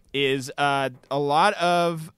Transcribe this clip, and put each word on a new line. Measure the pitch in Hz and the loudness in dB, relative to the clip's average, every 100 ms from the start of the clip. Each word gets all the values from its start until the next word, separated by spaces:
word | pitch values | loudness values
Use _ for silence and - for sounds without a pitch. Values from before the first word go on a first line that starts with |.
| _ | _
is, | 139 139 135 127 - | -2 0 0 -4 -2
uh, | 143 139 135 123 - | 0 0 -2 -6 -6
a | 139 | -4
lot | 143 147 202 196 | 0 2 2 2
of | 170 175 170 165 160 | 2 2 0 -2 -8